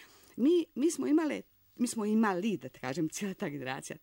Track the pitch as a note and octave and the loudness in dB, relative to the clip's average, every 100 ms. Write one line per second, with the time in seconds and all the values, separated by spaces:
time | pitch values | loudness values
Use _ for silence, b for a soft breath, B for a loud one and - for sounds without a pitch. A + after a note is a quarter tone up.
0 | B B B - C4 F4 D#4+ - D#4+ D4+ | B B B 0 4 4 2 0 0 0
1 | B3+ D#4 D4+ G3+ - _ _ - A#3 A3+ | 2 2 2 -4 -8 _ _ -4 -4 0
2 | G#3 A3 A3 F3+ A3 E3 B2+ - B2+ C#3 | 2 2 2 2 0 -2 -6 -8 -6 -2
3 | D#3 - G3+ F#3 F3 C#3+ B2+ C#3 - - | -2 -2 -6 -4 -6 -4 -6 -8 -10 -14